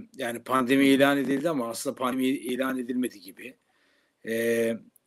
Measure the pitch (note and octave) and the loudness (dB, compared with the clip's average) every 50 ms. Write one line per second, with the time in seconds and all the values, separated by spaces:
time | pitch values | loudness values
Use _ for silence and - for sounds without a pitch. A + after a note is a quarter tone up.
0 | A2+ - - C3 B2+ A#2+ A#2 A#2 - - B2+ C3 B2+ A#2 C3+ C3+ C#3 C3+ C3+ C3 | -12 -14 -12 -8 -8 -6 -8 -8 -4 -2 0 0 2 4 4 6 6 6 6 6
1 | C#3 C#3 C#3+ C#3+ C3 B2 C#3 C#3 C#3 E3+ E3 C3+ A#2 A#2 A2+ - - C#3 A#2+ - | 6 4 4 2 0 0 -2 -2 0 -2 -2 -2 -4 -6 -6 -6 -6 -8 -6 -4
2 | B2+ B2 B2+ C3 C3 C3 C3+ - - A#2 B2+ B2 C3 C3 C3 B2+ A#2+ A#2 B2+ B2 | -4 -4 -2 0 0 0 0 -2 -4 -6 -4 -4 -2 -4 -4 -4 -6 -4 -4 -2
3 | B2+ A#2+ - G#2 - G2 - - F#2+ B2 C3+ _ _ _ _ _ _ _ _ _ | -4 -4 -6 -10 -18 -20 -18 -16 -16 -16 -18 _ _ _ _ _ _ _ _ _
4 | _ _ _ _ - G#2+ A2 A2+ A#2 A#2 A#2 A#2 A#2 A2+ A2+ G#2 - - _ _ | _ _ _ _ -10 -6 -4 -2 0 0 0 0 0 0 -2 -4 -8 -16 _ _
5 | _ | _